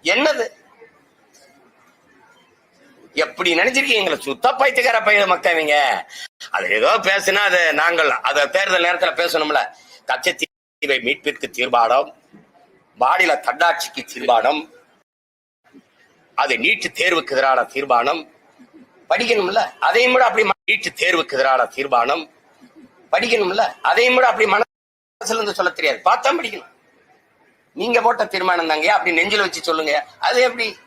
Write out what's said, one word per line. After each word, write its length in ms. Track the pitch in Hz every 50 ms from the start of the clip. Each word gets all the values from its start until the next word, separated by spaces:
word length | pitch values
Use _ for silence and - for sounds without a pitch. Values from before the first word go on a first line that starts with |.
| _
என்னது? 440 | 156 190 233 285 311 285 254 226 - - _ _ _ _ _ 453 - _ _ _ _ _ _ _ _ _ _ _ _ _ _ _ _ _ _ _ _ _ _ _ _ _ _ _ _ _ _ _ _ _ _ _ _ _ _ _ _ _ _ - - _
எப்படி 420 | 135 156 151 - - 180 180 165
நினைச்சிருக்கீங்க 380 | 160 190 247 254 269 277 277 240
எங்களை? 260 | 220 190 175 151 -
சுத்த 320 | - 139 135 - - 247 262
பைத்தியக்கார 500 | 254 269 277 262 254 240 254 233 220 -
பையன் 280 | 214 208 202 202 185
மக்கவீங்க. 720 | 180 175 - 185 170 160 156 151 147 147 143 127 110 90 - - - - - - _ _ - -
அது 200 | - 90 95 90
ஏதோ 280 | 101 107 113 156 208
பேசுனா, 380 | 226 - 185 196 196 190 196 190
அது 380 | 202 208 196 180 180 170 160 151
நாங்கள் 360 | 147 156 170 170 165 160 143
அதை 400 | 127 127 - 127 143 147 143 139
தேர்தல் 340 | - 185 196 196 185 175 170
நேரத்துல 300 | 175 175 170 185 170 165
பேசணும்ல. 540 | - 175 170 - 160 156 151 151 135 - - - - - - - - _
கச்சத்தீவை 960 | - 131 127 - 180 175 - - _ _ _ _ _ _ _ - 143 139 127
மீட்பிற்கு 480 | 117 123 143 - _ 147 143 - - 139
தீர்மானம், 680 | - - 123 123 123 120 117 113 120 135 156 - - _ _ _ - - _ _ _ - _ _ _ _ _ _ _
மாநில 460 | - 123 131 165 185 185 165 151 - -
தன்னாட்சிக்கு 580 | - 120 147 170 170 165 - - - - 135 120 - -
தீர்மானம், 600 | 120 131 135 120 113 110 131 151 151 160 - - - _ _ _ _ _ _ _ _ _ _ _ _ _ _ _ _ _ _ _ - _ _ _ _ _ _ _ _ _ _ _
அது 220 | - 139 143 127
நீட் 280 | 110 123 170 220 - - 170 -
தேர்வுக்கு 380 | - 170 185 175 160 - -
எதிரான 320 | 143 131 131 135 131 123 117
தீர்மானம் 680 | - - 131 143 139 123 120 120 139 160 165 151 - _ _ _ _ _ _ - _ _ - - _ _ _ _ _
படிக்கணும்ல. 640 | 165 185 240 220 226 214 190 180 202 220 190 - - -
அதையும் 320 | - 151 180 233 247 254
கூட 140 | 254 254 254
அப்படி 240 | 226 - 220 214 196
ம-, 220 | 185 _ _ -
நீட் 140 | 214 214 - 175 -
தேர்வுக்கு 380 | - 156 180 180 165 156 - -
எதிரான 320 | 131 135 135 131 127 120
தீர்மானம் 680 | - - 135 139 139 127 120 117 127 147 165 156 - _ _ _ _ _ _ - - _ - - - _ _ _ _
படிக்கணும்ல. 640 | - 185 214 233 233 220 202 180 190 208 214 - - -
அதையும் 320 | - 131 175 208 240 254 254
கூட 140 | 254 254
அப்படி 240 | 240 220 - 214 208
மனசுல 800 | 196 208 233 _ _ _ _ _ _ _ _ _ _ _ - -
இருந்து 240 | 220 226 214 202 190
சொல்ல 180 | - 185 180
தெரியாது, 300 | 170 - 160 147 127 110 -
பார்த்தா 380 | 180 220 254 - 262 320 330 285
படிக்கணும். 320 | 220 202 - - - _ _ _ _ _ _ _ _ _ _ _ _ _ _ _ _ _ _ _ _ _
நீங்க 280 | - 190 240 233 233
போட்ட 240 | 226 233 240 240 214
தீர்மானம் 420 | 208 - 190 185 185 180 175 165
தாங்க, 260 | 160 156 156 160 180 208
அப்படி 280 | 190 - 180 170 160
நெஞ்சில 160 | 170 202 208
வச்சு 240 | 208 202 185 - -
சொல்லுங்க. 460 | - - 160 160 160 151 143 151 - - - _
அது 220 | - 170 226 247
எப்படி? 360 | 254 254 247 240 226 214 185 - _